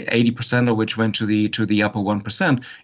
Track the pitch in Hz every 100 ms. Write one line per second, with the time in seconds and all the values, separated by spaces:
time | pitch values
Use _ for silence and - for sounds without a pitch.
0 | - 117 117 120 117 123 120 110 107 -
1 | 110 - 107 107 104 110 107 104 104 107
2 | 98 104 104 - 185 127 - -